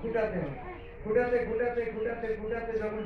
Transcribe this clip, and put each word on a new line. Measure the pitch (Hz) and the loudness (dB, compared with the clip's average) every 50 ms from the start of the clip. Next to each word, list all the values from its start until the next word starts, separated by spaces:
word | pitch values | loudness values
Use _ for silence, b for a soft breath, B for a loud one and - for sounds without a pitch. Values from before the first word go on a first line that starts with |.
খুঁটাতে | - 233 226 226 214 196 185 175 | -4 0 2 2 2 2 2 0
হয়। | 147 143 - - - - - - - - - - - | -2 -2 -4 -6 -8 -8 -8 -10 -10 -12 -12 -6 -2
খুঁটাতে, | 208 214 247 247 247 247 240 | 2 4 4 4 4 4 2
খুঁটাতে, | 240 - 220 220 247 240 240 240 226 | 2 2 2 2 2 2 2 2 0
খুঁটাতে, | 220 202 214 220 233 226 226 233 220 220 202 | 0 0 0 0 0 0 -2 -2 -2 -2 -2
খুঁটাতে | 208 220 233 226 226 226 220 214 | -2 -2 -2 -2 -2 -2 -2 0
যখন | 214 214 214 214 214 | 0 0 -2 -2 -4